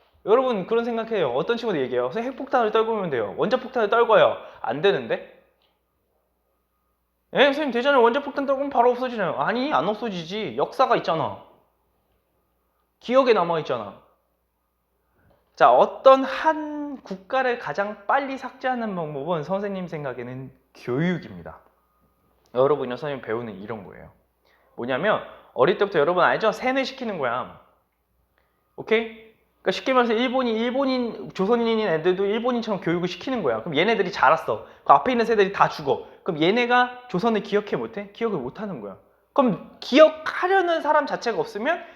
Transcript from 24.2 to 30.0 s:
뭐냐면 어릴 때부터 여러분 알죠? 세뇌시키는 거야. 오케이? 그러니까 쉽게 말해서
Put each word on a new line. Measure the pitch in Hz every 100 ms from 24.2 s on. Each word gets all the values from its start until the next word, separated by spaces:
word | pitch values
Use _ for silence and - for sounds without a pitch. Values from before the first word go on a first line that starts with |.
| _ _ _ _ _ -
뭐냐면 | 120 131 202 170 - - -
어릴 | - 147 208
때부터 | 202 170
여러분 | 143 180
알죠? | 143 147 214
세뇌시키는 | 190 254 269 254 - 226 180
거야. | 127 123 95 - _ _ _ _ _ _ _ _ _ _ _ -
오케이? | - 220 226 - - _ _ _
그러니까 | 190
쉽게 | 185 277
말해서 | 254